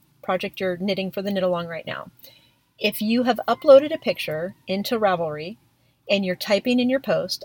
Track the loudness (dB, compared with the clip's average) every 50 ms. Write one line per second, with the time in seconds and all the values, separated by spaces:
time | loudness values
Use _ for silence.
0 | _ _ _ _ -4 -2 -2 -2 -2 -6 -6 -4 -4 -4 -2 -2 -2 -2 -2 -2
1 | -4 -4 -6 -6 -4 -4 -2 0 0 0 0 -2 -4 -6 -10 -10 -10 -8 -10 -10
2 | -12 -14 -18 _ -20 -20 -20 -20 _ _ _ _ _ _ _ -4 -2 -2 -2 -2
3 | -2 0 0 2 2 2 0 0 -2 -2 -2 2 6 8 8 8 8 4 -2 -4
4 | -2 -4 -4 -4 -6 -6 -6 -6 -6 -8 -10 -12 _ -6 -6 -4 -4 -2 -2 0
5 | 2 2 2 0 -2 -4 -6 -8 -10 -12 -14 -16 _ _ _ _ _ _ _ _
6 | _ 0 0 0 0 0 -2 -4 0 0 0 0 2 2 2 2 2 2 0 0
7 | 0 0 0 0 -2 -4 -6 -10